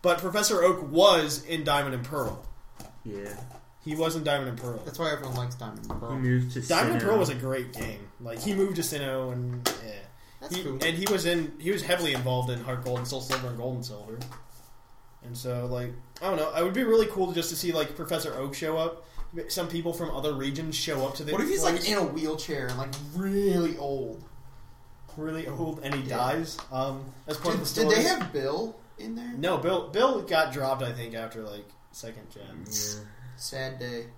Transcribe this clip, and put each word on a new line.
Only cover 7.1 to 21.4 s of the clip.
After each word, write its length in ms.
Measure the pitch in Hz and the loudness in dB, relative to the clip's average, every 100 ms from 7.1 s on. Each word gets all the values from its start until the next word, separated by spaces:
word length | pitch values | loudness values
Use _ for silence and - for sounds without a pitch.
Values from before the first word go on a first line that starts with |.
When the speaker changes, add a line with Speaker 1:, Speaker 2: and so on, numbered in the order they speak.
| 214 | 6
Speaker 1:
was 120 | 175 | 4
a 60 | 123 | 2
great 380 | 131 131 123 | -2 -2 -4
game. 340 | 120 117 101 104 - | -6 -8 -8 -14 -12
Like, 180 | 120 117 | -10 -4
he 140 | 196 | -2
moved 220 | 196 196 165 | 2 2 2
to 80 | |
Sinnoh, 480 | 165 147 139 131 131 | -2 -2 -2 -2 -2
and, 360 | 123 123 123 120 - | -2 -2 -2 -4 -4
yeah. 100 | 113 104 - - - - | -10 -12 -14 -20 -20 -14
Speaker 3:
That's 140 | 143 175 | -6 -4
Speaker 1:
He, 60 | |
Speaker 3:
cool. 100 | 160 | -4
Speaker 1:
and 220 | 131 160 165 | 0 2 2
he 120 | 196 | 2
was 140 | 196 170 | 2 4
in, 280 | 170 151 - | 2 0 -4
he 140 | 165 | -2
was 100 | 196 | 0
heavily 320 | 139 175 165 | 2 2 2
involved 380 | 131 127 127 127 | 2 2 0 0
in 120 | 117 | -2
Heart 220 | 131 123 127 | -4 -4 -2
Gold 140 | 123 | -2
and 80 | 123 | -2
Soul 140 | 135 | -4
Silver 260 | 127 131 123 | -2 -2 -2
and 100 | 117 | -4
Gold 180 | 123 127 | -4 -4
and 80 | 120 | -6
Silver. 340 | 104 104 117 127 - - - - - - - - - | -10 -10 -10 -10 -12 -16 -18 -20 -20 -20 -20 -20 -18
And 120 | 123 120 | -14 -8
so, 300 | 127 123 123 | -4 -2 -2
like, 280 | 123 123 123 - - | -2 -4 -8 -14 -6
I 40 | 180 | -2
don't 80 | 175 | 0
know. 160 | 156 156 | 0 2
It 80 | |
would 120 | 175 196 | 2 2
be 80 | |
really 240 | 240 226 220 | 6 6 6
cool 240 | 190 180 | 2 0
just 180 | 170 165 | 2 -2
to 60 | 160 | 0
see, 160 | 175 | 0
like, 240 | 160 147 - | 2 0 -2
Professor 400 | 160 165 151 127 | -2 -2 -2 -4
Oak 180 | 139 | -6
show 240 | 143 156 160 | -4 -2 0
up. 280 | 165 165 - - - 165 - | 0 -2 -12 -6 -6 -6 -4
Some 180 | 190 170 | -2 -2
people 260 | 170 170 | -2 -2
from 160 | 165 170 | -2 -2
other 240 | 131 151 | 0 0
regions 420 | 135 135 143 160 151 | 0 -2 -2 -2 -2
show 300 | - 139 135 | 0 0 0
up 80 | 135 | -2
to 80 | |
the 100 | 151 | -2
Speaker 3:
What 80 | 196 | 0